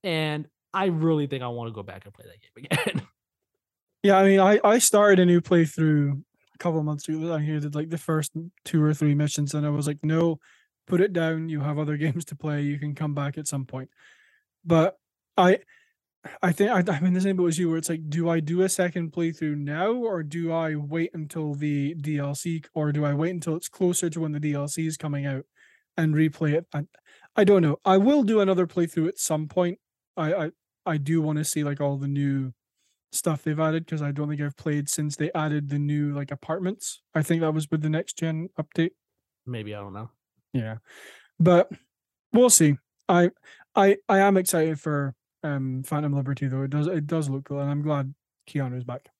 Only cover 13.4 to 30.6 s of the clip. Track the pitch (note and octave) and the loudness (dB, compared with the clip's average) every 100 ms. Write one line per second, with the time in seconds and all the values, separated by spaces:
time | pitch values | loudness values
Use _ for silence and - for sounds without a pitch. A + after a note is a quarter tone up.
13.4 | D3 C#3 C3 C3 C3 _ _ _ _ _ | -6 -6 -8 -10 -12 _ _ _ _ _
14.4 | _ _ E3+ E3 E3 - _ _ _ - | _ _ 0 2 2 -2 _ _ _ 4
15.4 | F3+ F#3+ _ _ _ _ _ _ - - | 4 4 _ _ _ _ _ _ -20 -4
16.4 | F3+ E3 G3+ G#3+ F3+ D3+ F#3 F3+ G3 F#3 | 0 2 2 2 2 2 2 2 0 2
17.4 | F3 D#3+ F3 E3 D#3+ E3 D#3 D3+ E3 E3 | 0 2 0 -2 -2 -6 -4 -2 0 0
18.4 | D3+ F3 F#3+ - F3+ F3 E3 F3 E3 D#3 | 0 0 0 0 -2 -2 -6 -4 -4 -2
19.4 | D#3 D3 C#3+ D3+ G3 B3 A#3 F#3 D#3 E3 | -4 -4 -4 -2 -2 -2 -2 -4 -6 -6
20.4 | E3 E3 D#3+ D3+ C#3+ E3 E3+ E3+ D3+ E3 | -4 -2 -2 -4 -4 -4 -4 -6 -10 -6
21.4 | D3+ C#3+ D3+ C#3+ C#3 E3 D3 D3 C#3+ C#3+ | -6 -4 -2 -2 -2 -4 -4 -4 -4 -6
22.4 | E3+ E3 - - D3+ D3 D3 C#3+ E3 F3+ | -6 -6 -6 -4 -2 0 0 0 -2 -4
23.4 | E3 D#3+ - - F3+ F3 F3 E3 D#3+ D3 | -4 -6 -8 -2 0 0 -2 -4 -4 -2
24.4 | D3+ C#3+ C#3+ D3+ D#3+ D#3 D#3 C#3+ C#3 C3+ | -2 -2 -4 -4 -6 -4 -6 -4 -4 -6
25.4 | - _ _ _ _ - D#3+ D3+ D#3+ - | -10 _ _ _ _ -2 0 2 2 0
26.4 | D#3 D3+ E3+ D3 D3+ _ _ _ _ - | 0 0 -2 -8 -8 _ _ _ _ 2
27.4 | G3 G3+ D#3+ C#3+ - F#3+ G#3+ D4 G#3+ A3 | 6 6 4 2 4 4 6 4 4 4
28.4 | G3 F#3 F3 - E3 - D#3+ - - D#3 | 4 2 0 0 -2 0 -2 -2 -4 -2
29.4 | D#3 - F3 F#3+ _ _ _ - D#3 F#3 | -2 0 0 -2 _ _ _ -4 -2 0
30.4 | D#3+ - | -2 -8